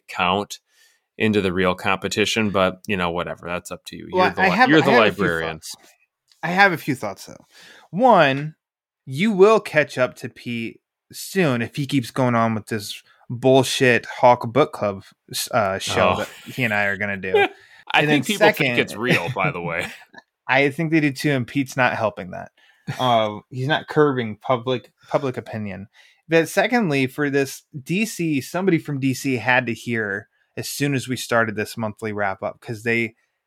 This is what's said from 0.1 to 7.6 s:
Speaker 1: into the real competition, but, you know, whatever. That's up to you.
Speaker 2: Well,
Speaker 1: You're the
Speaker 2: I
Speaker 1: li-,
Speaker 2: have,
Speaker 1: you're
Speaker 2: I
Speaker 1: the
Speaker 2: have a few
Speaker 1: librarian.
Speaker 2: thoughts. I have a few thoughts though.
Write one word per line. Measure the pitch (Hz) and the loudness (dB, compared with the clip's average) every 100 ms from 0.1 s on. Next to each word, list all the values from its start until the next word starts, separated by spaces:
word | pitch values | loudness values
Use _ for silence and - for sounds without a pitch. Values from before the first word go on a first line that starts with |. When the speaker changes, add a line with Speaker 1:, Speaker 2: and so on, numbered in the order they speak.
| - 90 98 101 - _ _ _ _ _ - | -4 0 0 -4 -12 _ _ _ _ _ -4
Speaker 1:
into | 107 104 | 0 2
the | 92 | 0
real | 90 92 | 0 0
competition, | 92 104 92 98 110 98 113 107 | 0 -2 -2 -2 -2 0 0 -2
but, | 98 92 92 - | 0 0 -2 -6
you | 98 | -4
know, | 87 | -2
whatever. | 87 80 78 85 | -4 -6 -10 -8
That's | 87 - | -10 -10
up | 90 - | -16 -14
to | 87 | -16
you. | 82 | -6
Speaker 2:
Well, | 180 | 0
Speaker 1:
You're | 180 | 0
the | 180 | 0
Speaker 2:
I | 185 | 0
Speaker 1:
li-, | 185 | 2
Speaker 2:
have, | 254 | 6
Speaker 1:
you're | 156 | 6
Speaker 2:
I | - | 6
Speaker 1:
the | |
Speaker 2:
have | 127 | 4
a | 104 | 4
few | 95 | 2
Speaker 1:
librarian. | 92 82 80 80 | 0 0 -4 -8
Speaker 2:
thoughts. | - - _ _ _ _ _ _ | -14 -18 _ _ _ _ _ _
I | 165 | -4
have | 185 202 | 2 2
a | 147 | 2
few | - | -4
thoughts | 127 104 98 - | -4 -6 -10 -16
though. | - _ - | -20 _ -20